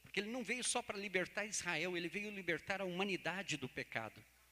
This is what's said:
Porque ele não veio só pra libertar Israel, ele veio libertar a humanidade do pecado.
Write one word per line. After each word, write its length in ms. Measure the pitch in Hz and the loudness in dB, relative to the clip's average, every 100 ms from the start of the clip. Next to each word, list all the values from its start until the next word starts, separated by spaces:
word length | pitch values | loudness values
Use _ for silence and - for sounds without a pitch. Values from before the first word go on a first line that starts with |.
Porque 160 | - - | -6 -2
ele 120 | 208 | 0
não 120 | 254 | 0
veio 220 | 196 247 | 0 0
só 180 | 220 247 | 2 2
pra 160 | - 208 | 0 -4
libertar 480 | 202 185 170 - 214 | 0 2 2 0 0
Israel, 500 | - 175 160 180 175 | 0 2 2 2 2
ele 120 | 175 | 0
veio 240 | 190 208 | -2 -4
libertar 480 | 202 175 156 - 190 | -2 0 2 2 0
a 40 | |
humanidade 720 | 190 175 202 180 156 180 185 147 | 0 2 2 2 0 -2 -2 -2
do 120 | 131 | -2
pecado. 520 | - 131 120 110 113 - - - | -4 -2 -2 -2 -6 -18 -20 -20